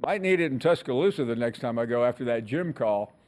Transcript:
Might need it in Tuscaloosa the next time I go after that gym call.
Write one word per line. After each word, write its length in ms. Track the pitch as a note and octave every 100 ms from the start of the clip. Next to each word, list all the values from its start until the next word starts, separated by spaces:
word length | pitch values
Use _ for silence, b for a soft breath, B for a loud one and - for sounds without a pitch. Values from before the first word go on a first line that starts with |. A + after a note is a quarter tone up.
Might 160 | - G3
need 180 | F#3 F#3
it 120 | E3
in 60 | C3
Tuscaloosa 680 | E3 E3+ - B2 F#3+ G3
the 120 | B2 A#2
next 240 | A#2 A2
time 180 | B2 A#2
I 80 | A#2
go 180 | A#2+
after 200 | B2 A#2 B2
that 180 | A#2
gym 280 | G#2+ D3 F3
call. 400 | - A2+ G2+ G#2 -